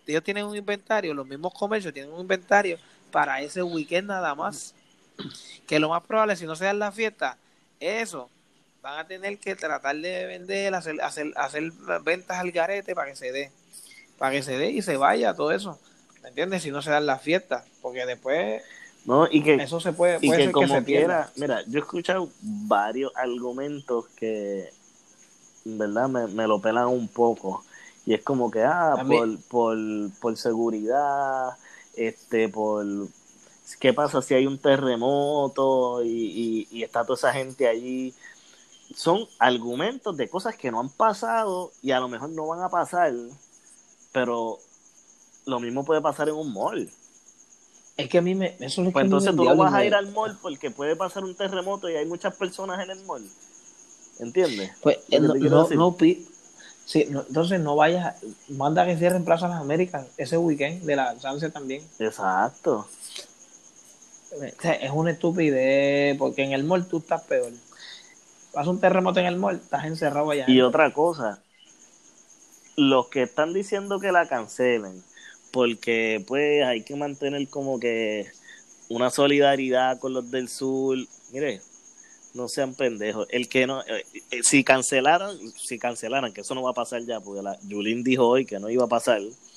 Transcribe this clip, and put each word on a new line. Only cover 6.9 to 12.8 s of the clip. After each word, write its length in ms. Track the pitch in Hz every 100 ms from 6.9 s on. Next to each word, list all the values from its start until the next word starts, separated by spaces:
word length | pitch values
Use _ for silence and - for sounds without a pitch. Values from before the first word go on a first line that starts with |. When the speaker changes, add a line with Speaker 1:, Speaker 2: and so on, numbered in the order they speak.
Speaker 1:
fiesta, 460 | 202 220 214 143 120 _ _ _ _
eso, 500 | 165 220 220 160 123 _ _ _ _ _
van 180 | 135 147
a 80 | 160
tener 300 | 185 196 202
que 180 | 196 190
tratar 400 | 160 143 135 151
de 280 | 175 185 185
vender, 480 | 185 180 196 196
hacer, 260 | 185 165 156
hacer, 320 | 143 156 151 -
hacer 360 | 139 151 160 165 180 170
ventas 360 | 151 180 185 180
al 120 | 180
garete 440 | 170 170 202